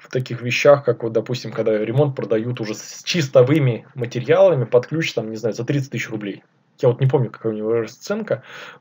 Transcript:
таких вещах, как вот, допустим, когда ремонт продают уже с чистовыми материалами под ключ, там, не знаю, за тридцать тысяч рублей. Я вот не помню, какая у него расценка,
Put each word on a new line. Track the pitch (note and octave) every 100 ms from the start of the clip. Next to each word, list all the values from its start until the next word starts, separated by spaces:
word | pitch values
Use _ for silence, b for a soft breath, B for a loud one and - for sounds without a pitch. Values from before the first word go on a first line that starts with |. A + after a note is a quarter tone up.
| -
таких | C3 C3 B2
вещах, | B2 - D3 C#3
как | C3 A#2
вот, | A#2
допустим, | A2+ G#2+ B2 A2
когда | G#2+ A2 G#2+
ремонт | A2 B2 D3 C3
продают | G#2 A2 A#2 B2
уже | G#2+
с | A2 - -
чистовыми | - F3 C3+ C#3 B2 D#3+ C3+ A2 -
материалами | - A#2 B2 A2 E3+ G3 D3
под | A2+ B2 -
ключ, | D#3 D#3+
там, | - A2
не | A2
знаю, | A2+
за | G2+ A#2+
тридцать | C#3+ C3
тысяч | A2 -
рублей. | A2 G#2 - _ _ _ _
Я | C3
вот | A#2+
не | C3
помню, | D3 A2
какая | - A2+
у | G#2+
него | G#2+
расценка, | A#2 G#2+ - - G#3 G#3+ - B B B B